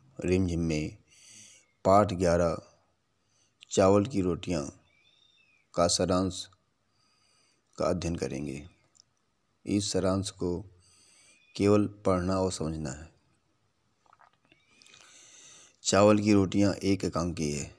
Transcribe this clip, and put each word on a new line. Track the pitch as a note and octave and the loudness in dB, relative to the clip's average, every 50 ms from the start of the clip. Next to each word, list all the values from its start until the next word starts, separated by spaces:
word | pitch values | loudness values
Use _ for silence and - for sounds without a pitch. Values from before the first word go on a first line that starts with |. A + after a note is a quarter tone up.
| _ _ _ - - | _ _ _ -8 -2
रिमझिम | F2 F#2 F#2 F#2+ F2+ E2 E2 | 0 0 2 0 0 -2 -2
में | E2+ E2 D#2+ D2+ D2+ D#2 G#2+ - _ _ _ _ - - - - - - - - _ _ _ _ - | -2 -2 -2 -2 -4 -6 -10 -14 _ _ _ _ -20 -20 -20 -20 -20 -20 -20 -20 _ _ _ _ 2
पाठ | G#2+ F#2+ G2+ G#2+ F#2 F#2+ | 4 4 4 4 2 0
ग्यारह, | F2 F#2+ F2 E2+ F2 F2 E2+ D#2+ - - - _ _ _ _ _ _ _ _ _ _ _ _ _ _ _ _ _ _ - - | 0 2 2 2 2 2 0 -2 -4 -10 -16 _ _ _ _ _ _ _ _ _ _ _ _ _ _ _ _ _ _ -16 -6
चावल | - - G2 F#2+ G2 G#2 G2+ | 0 2 4 6 6 4 2
की | B2+ C#3 G2+ | 0 -2 -2
रोटियां | F2+ F#2 E2+ D#2+ - - F2 D#2+ C#2+ C#2 - - _ _ _ _ _ _ _ _ _ _ _ _ _ _ _ _ _ _ - | -2 -2 -2 -4 -6 -6 -6 -6 -6 -8 -12 -20 _ _ _ _ _ _ _ _ _ _ _ _ _ _ _ _ _ _ -2
का | - E2+ | 0 0
सारांश | F2+ - - F2+ F2 F2+ F2+ F#2+ F#2 F2+ - - - _ _ _ _ _ _ _ _ _ _ _ _ _ _ _ _ _ _ _ _ _ _ _ _ _ - | 2 2 0 0 0 0 0 0 -2 -4 -8 -14 -16 _ _ _ _ _ _ _ _ _ _ _ _ _ _ _ _ _ _ _ _ _ _ _ _ _ -4
का | D#2 | -2
अध्ययन | D2+ F2+ F2+ E2 E2+ E2+ | -2 -2 -2 -4 -6 -6
करेंगे। | - - C2 C#2 C#2 D2 C#2+ C2+ C#2+ D#2 F2 _ _ _ _ _ _ _ _ _ _ _ _ _ _ _ _ _ _ - | -6 -6 -8 -8 -8 -10 -10 -10 -12 -14 -18 _ _ _ _ _ _ _ _ _ _ _ _ _ _ _ _ _ _ -8
इस | - G2 G#2 G2+ - - | -4 -2 -2 -2 -2 -2
सारांश | F#2 F2 F#2 F#2 G2 G2 - | -2 0 0 0 -2 -4 -6
को | - - F#2 F2+ F2 E2+ - - _ _ _ _ _ _ _ _ _ _ _ _ _ _ _ _ - | -8 -6 -6 -6 -4 -6 -8 -14 _ _ _ _ _ _ _ _ _ _ _ _ _ _ _ _ -6
केवल | - G#2 G2+ G#2 G#2 G#2 | -2 2 2 4 2 2
पढ़ना | G2+ - - - F#2+ F#2+ F2+ F2 F#2 F#2+ F#2+ | -2 -6 -6 -2 0 0 0 0 -2 -2 -2
और | F#2+ F#2 F2+ | -2 -4 -4
समझना | - D#2 D#2 D#2+ D#2+ D#2 C#2+ | -6 -6 -8 -6 -8 -8 -10
है। | C2 - D#2+ D#2 _ _ _ _ _ _ _ _ _ _ _ _ _ _ _ _ _ _ _ _ _ _ _ _ _ _ _ _ _ _ _ _ _ _ _ - - - - - - - - - - - - - - - - _ _ _ - | -12 -14 -16 -20 _ _ _ _ _ _ _ _ _ _ _ _ _ _ _ _ _ _ _ _ _ _ _ _ _ _ _ _ _ _ _ _ _ _ _ -20 -20 -20 -20 -20 -20 -20 -20 -20 -20 -20 -20 -20 -20 -20 -20 _ _ _ -4
चावल | - - F#2+ G#2 G#2 G#2+ G#2 | 0 4 6 6 6 6 6
की | G#2 G#2+ G#2 | 4 4 4
रोटियां | G2+ G2 F2+ - G2 G2+ G2 F2 | 4 4 2 2 2 2 2 0
एक | - - G2 G2 G2 - | 0 -2 -2 -2 0 -2
एकांकी | F2+ - E2 E2+ F2 D#2+ D#2 D#2+ D2 D2 | -4 -4 -4 -4 -4 -4 -4 -4 -4 -4
है | C#2+ D2 D#2 - | -6 -8 -12 -16